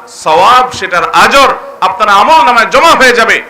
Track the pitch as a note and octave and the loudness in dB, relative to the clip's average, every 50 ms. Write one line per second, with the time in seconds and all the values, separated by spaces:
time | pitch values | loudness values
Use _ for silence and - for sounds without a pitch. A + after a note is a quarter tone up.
0 | - - - - - D#3+ D#3+ E3+ F#3+ A3 B3 B3+ - - - - F#3+ F#3 F3+ F3 | -18 -20 -20 -10 -4 -2 0 2 2 2 2 2 0 -2 -4 -8 -8 -6 -4 -4
1 | E3 - - - - - B3 C#4 C4+ A#3+ - - - - - - F#3 F#3+ F#3+ - | -4 -2 0 0 0 2 2 2 0 0 -2 -4 -10 -16 -10 -6 -6 -4 -4 -2
2 | G#3+ G#3 G3+ G3 G#3 D4 D#4+ E4 - - A#3+ A#3 A3 F3 F#3 C4 - E4 D4 B3 | -2 0 0 2 2 2 2 2 2 2 0 0 0 0 0 0 2 2 2 2
3 | C4 B3+ A#3+ A#3 A3+ A3 F#3+ - - - | 2 2 2 0 0 0 -2 -4 -6 -10